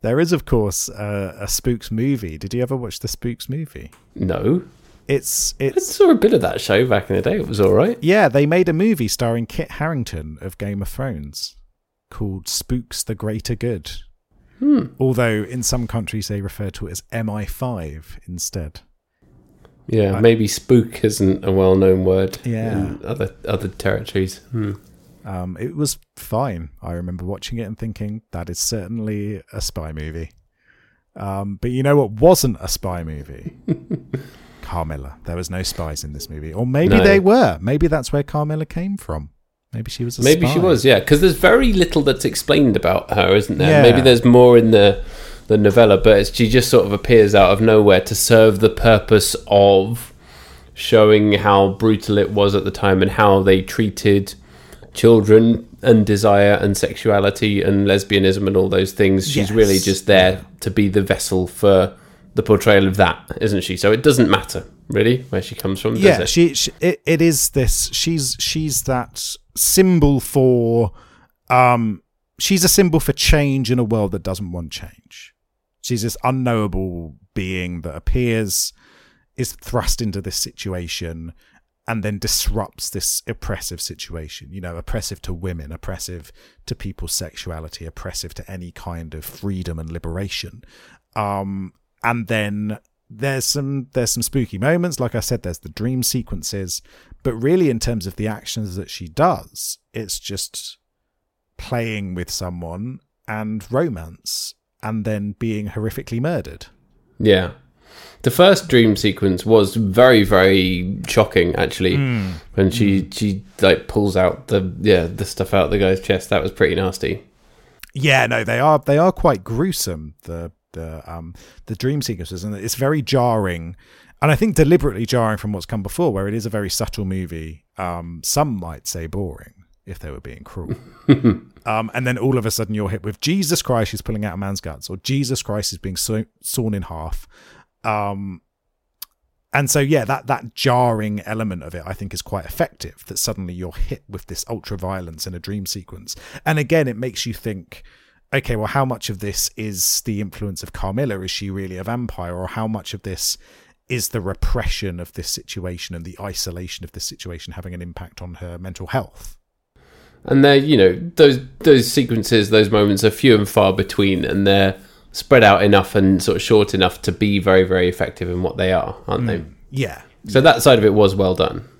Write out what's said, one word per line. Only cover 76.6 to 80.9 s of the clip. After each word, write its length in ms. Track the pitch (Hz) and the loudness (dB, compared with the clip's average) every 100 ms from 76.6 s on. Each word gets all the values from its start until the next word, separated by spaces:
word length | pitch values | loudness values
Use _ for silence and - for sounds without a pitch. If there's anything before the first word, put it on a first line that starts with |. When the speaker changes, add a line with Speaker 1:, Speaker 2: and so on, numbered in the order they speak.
| 104 90 95 87 82 67 _ | -2 -4 -6 -8 -12 -16 _
Speaker 1:
being 480 | - 92 92 90 87 | -8 -6 -6 -6 -8
that 120 | 82 | -10
appears, 800 | 76 - 127 123 113 104 - - _ _ _ _ _ _ - | -8 -2 0 0 0 -2 -4 -6 _ _ _ _ _ _ -10
is 160 | - | -10
thrust 500 | - - 123 104 - | -10 -6 -4 -2 -2
into 180 | 113 95 | -4 -6
this 160 | 95 - | -8 -8
situation, 1000 | - - 101 90 85 | -8 -10 -8 -8 -8